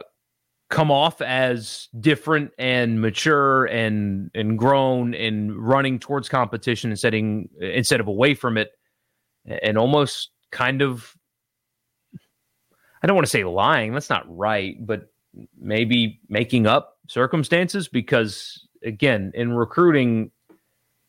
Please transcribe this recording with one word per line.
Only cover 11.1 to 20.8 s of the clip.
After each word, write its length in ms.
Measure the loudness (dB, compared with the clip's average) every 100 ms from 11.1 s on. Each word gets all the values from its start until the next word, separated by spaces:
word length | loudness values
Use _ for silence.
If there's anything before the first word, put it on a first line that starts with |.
| _ _ _ _ _ _ _ _ _ _ -20 -20 _ _ _ _ _ _ _
I 40 | 2
don't 80 | 4
wanna 100 | 4
say 160 | 0
lying, 500 | 0 2 2 2 0
that's 160 | -4 -4
not 160 | -4 -4
right, 480 | -4 -2 -2 -4 -8 -6
but 260 | -6 -6 _ _ -20 -20 _
maybe 600 | -4 0 2 2 0 -4 _
making 400 | -4 0 2 4
up 300 | 2 0 _ _
circumstances 800 | -2 0 0 0 0 0 -4 -4
because, 800 | -4 0 2 2 -4 -16 -18 _ _
again, 480 | -10 0 2 2 -2
in 180 | -4 -2
recruiting, 800 | 0 0 4 4 4 2 0 -2 -10 _ _ _ _